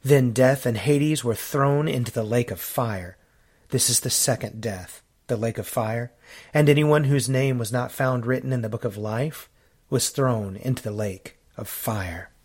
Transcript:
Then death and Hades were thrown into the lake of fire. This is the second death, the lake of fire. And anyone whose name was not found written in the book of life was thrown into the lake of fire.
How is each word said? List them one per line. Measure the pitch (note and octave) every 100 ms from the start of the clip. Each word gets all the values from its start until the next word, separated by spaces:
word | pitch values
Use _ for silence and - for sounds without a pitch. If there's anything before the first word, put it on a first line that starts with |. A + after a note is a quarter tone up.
Then | C3 C#3+ B2+
death | A2+ B2+ C3+ B2
and | A2
Hades | G2+ D3 D3+ D#3
were | B2 G#2+
thrown | - C#3+ C#3 C#3+ D#3
into | B2+ A#2
the | -
lake | G#2+ A#2+ A#2+
of | F#2+
fire. | - - A#2 G2 F2 - _ _ _ _ _
This | B2+ -
is | A#2
the | B2+
second | - - A#2 G#2+ A2
death, | A2 F#2+ F2+ - _ _ -
the | A#2
lake | A#2 A2+
of | G#2
fire. | - A2 A#2 A#2+ _ - - - D3+
And | D3
anyone | D3 D3+ D3+
whose | C#3 C#3 B2+
name | C3 C3+ B2+
was | A2
not | B2 B2
found | - C3+ B2 A#2
written | B2+ C3
in | B2+
the | A2+
book | A2 A#2+
of | G2+
life | G#2+ A2 D3 - - _ _ _ _
was | C#3 -
thrown | - C3 A2+ G2+ G2
into | B2+ B2
the | A2
lake | G#2 G#2 F#2+ - - _ -
of | G#2+
fire. | - - G#2+ F2+ E2 - _